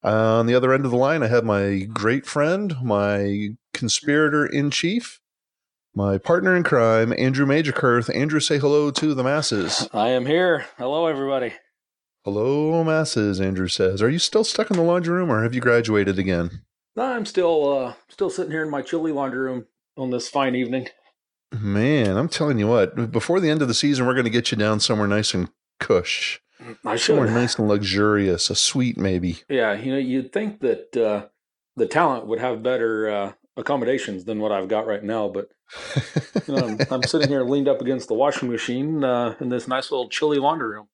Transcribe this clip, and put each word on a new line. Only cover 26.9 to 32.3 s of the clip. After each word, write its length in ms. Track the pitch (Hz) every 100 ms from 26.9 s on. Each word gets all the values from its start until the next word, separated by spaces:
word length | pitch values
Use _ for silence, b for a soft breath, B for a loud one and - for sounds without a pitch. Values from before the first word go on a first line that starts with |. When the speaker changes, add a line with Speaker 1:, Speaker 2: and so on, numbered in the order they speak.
| 113
Speaker 2:
should. 200 | - -
Speaker 1:
Somewhere 140 | 117
nice 280 | 117 120 -
and 100 | 107
luxurious, 800 | 104 101 98 104 104 98 85 -
a 60 |
suite 420 | 104 - 139 127 -
maybe. 460 | 98 90 90 85 _
Speaker 2:
Yeah, 240 | 135 110
you 180 | 101 127
know, 60 | 135
you'd 340 | 127 131 127
think 280 | 202 214 208
that, 360 | 131 110 - -
uh, 300 | 113 104 104 _ _ _ _ -
the 80 |
talent 420 | 113 156 170 127
would 120 | 110